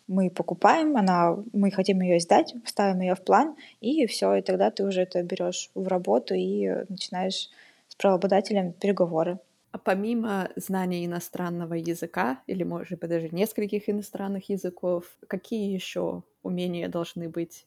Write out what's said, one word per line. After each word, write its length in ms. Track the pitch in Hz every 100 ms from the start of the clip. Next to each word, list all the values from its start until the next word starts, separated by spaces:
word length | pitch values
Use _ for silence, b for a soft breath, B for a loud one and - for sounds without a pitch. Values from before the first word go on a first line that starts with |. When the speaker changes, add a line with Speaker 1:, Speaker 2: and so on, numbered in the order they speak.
| -
Speaker 1:
мы 220 | 190 185
покупаем, 680 | 180 170 170 202 311 311 269
она, 400 | 190 175 170 202 208
мы 180 | 208 196
хотим 300 | 190 190 190
её 160 | 185 175
издать, 360 | 170 - 320 240 -
ставим 360 | - 202 185
её 140 | 185 180
в 60 |
план, 320 | - 196 311 - B B
и 240 | 233 311 226
всё, 280 | - 196 196
и 60 |
тогда 280 | 190 185 208
ты 120 | 220 196
уже 160 | 185
это 200 | 185 180
берёшь 480 | 175 185 180 185 - -
в 120 | 190
работу 480 | 185 180 233 233 185
и 340 | 185 202 196 - -
начинаешь 600 | 185 - 185 190 190 - b b b b
с 60 | -
правообладателем 800 | - 180 196 196 - 202 180
переговоры. 680 | - 202 190 170 160 170 180 _ _ _
Speaker 2:
А 60 | -
помимо 680 | - 190 214 233 220 196 180 -
знания 480 | - 190 185 175 175
иностранного 680 | 175 - - 175 175 170 170
языка 640 | 160 170 - 175 220 262 -
или, 160 | 190
может 360 | 170 170 - 170
быть, 100 | 165
даже 200 | 170 165
нескольких 580 | 170 214 - 208 208 214
иностранных 600 | 208 202 - 196 196 -
языков, 560 | 196 185 180 180 175 - _ -
какие 460 | 185 - 226 202
ещё 500 | 190 - - 175 175 - _
умения 460 | 185 180 180 175 180
должны 400 | 175 165 175 170
быть 360 | 165 165 -